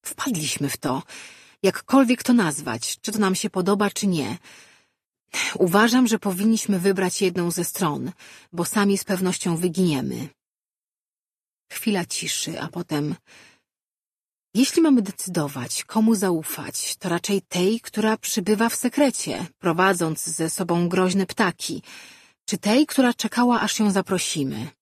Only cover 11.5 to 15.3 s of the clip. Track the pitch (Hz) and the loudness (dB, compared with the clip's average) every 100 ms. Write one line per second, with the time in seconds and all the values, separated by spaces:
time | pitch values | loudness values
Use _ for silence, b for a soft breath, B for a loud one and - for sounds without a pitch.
11.5 | _ _ - 226 196 175 - 156 - - | _ _ -6 -2 -2 -4 -8 -6 -6 -6
12.5 | - 165 175 175 151 151 170 b b b | -8 -8 -10 -4 -4 -2 -6 b b b
13.5 | b _ _ _ _ _ _ _ _ _ | b _ _ _ _ _ _ _ _ _
14.5 | 202 269 - 320 254 190 - 185 | 0 2 4 4 4 2 -8 -6